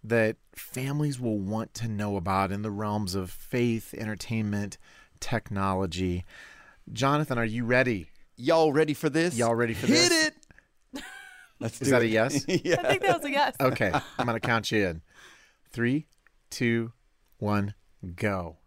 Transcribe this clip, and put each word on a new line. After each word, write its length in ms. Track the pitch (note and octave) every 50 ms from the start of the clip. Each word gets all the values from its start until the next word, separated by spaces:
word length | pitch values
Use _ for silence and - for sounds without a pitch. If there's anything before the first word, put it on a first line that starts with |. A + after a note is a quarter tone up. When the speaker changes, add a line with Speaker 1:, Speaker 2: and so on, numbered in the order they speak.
| -
Speaker 1:
that 340 | G#2+ A#2 A#2 A2 A2 A2+ _ _ _ _
families 640 | - - - - C3 C3 C3+ C#3+ D3+ D3+ D3 C#3 B2
will 180 | B2 A2+ G#2+
want 380 | G#2 F#2+ F#2+ G#2+ A2 A2+ - _
to 120 | - A#2
know 300 | A2+ G#2+ G2+ G#2 G#2 G2+
about 340 | G2 E2+ G2 F#2+ F#2+ G2 F#2
in 120 | G2 G2+ G#2+
the 80 | A2
realms 420 | G2+ G2+ G#2+ G#2 G#2 G#2+ G#2 F2+ F2
of 160 | G2 F2+ F2+
faith, 640 | - - - - - B2 A#2+ A#2+ A2+ A2+ - - -
entertainment, 840 | - A2 G#2+ G#2+ - - - A#2 A2 G#2+ G#2 G#2 G2+ G2+ G2 - - - - - - - _ _ - - - -
technology. 880 | A2+ - - G#2 G2 G2 G2 F#2+ F#2 F#2+ F2+ D#2+ F2+ F#2 F2+ F2 F2+ F2 - - - - - - - - - _ _ - -
Jonathan, 460 | - A2 C3 C#3 D3 D3 D#3 - C3
are 80 | A#2 A#2
you 180 | A2 G#2+ A#2+ A#2+
ready? 460 | A2+ B2 B2+ C3 B2+ A2+ F#2+ D#2+ - - - - _ _
Speaker 2:
Y'all 360 | - B2 C#3+ E3 E3 D#3+ D#3 C3
ready 200 | D3+ D#3+ D3+ C#3+
for 160 | - - D#3
this? 260 | C3+ D#3+ E3 F3+ D3
Speaker 1:
Y'all 200 | A#2 A#2 A2+ A#2
ready 180 | A2+ A#2+ A2+ A2
for 120 | - A2
Speaker 2:
Hit 220 | - C#4+ D#4+ F4 F4
Speaker 1:
this? 220 | E4+ D#4+ D#4 D#4 - _ - _ - - _ _ _ _ _ _ -
Speaker 2:
it! 100 | C#4+ - - - - - -
<laughs> 300 | - - - _ _ _
Let's 160 | - A2+ - -
Speaker 1:
Is 60 | C3+
Speaker 2:
do 40 | C3+
Speaker 1:
that 100 | C3+ B2 A#2
Speaker 2:
it. 20 |
Speaker 1:
a 40 | A2+
yes? 360 | A2 A2 A2+ B2+ C#3+ C#3+ -
Speaker 2:
<laughs> 20 |
Yeah. 280 | - F#3 E3 - F3+ E3 - -
Speaker 3:
I 60 | -
think 120 | - F#3+ -
that 140 | F#4+ F4
was 80 | E4+ -
a 60 | C#4+
yes. 240 | C4+ C#4 C#4+ - - -
Speaker 1:
Okay, 320 | - C4 - - A#3 F#3+ E3 C#3 - - -
I'm 80 | - B2
gonna 140 | A#2+ A2+ A2+
count 320 | - - A#2 A2+ G2+ -
you 160 | A2+ G#2+ G2+
in. 140 | F2+ E2 D#2+ - _ _ - - - - - _ _ _ _ _ _
Three, 380 | - A#2+ A#2 A#2+ C3+ D3+ D#3 _ _ _ _ _ _ _ _ _
two, 420 | - - B2+ A#2 A#2 A#2 A#2 A#2+ - _ _ _ _ _ _ _ _
one, 360 | _ G#2 G#2 G#2 G2+ G2 G2 G2+ _ _ _ _ _ - F#2 E2+
go. 420 | - - G#2+ G2 F#2 F2 E2 D#2 _ _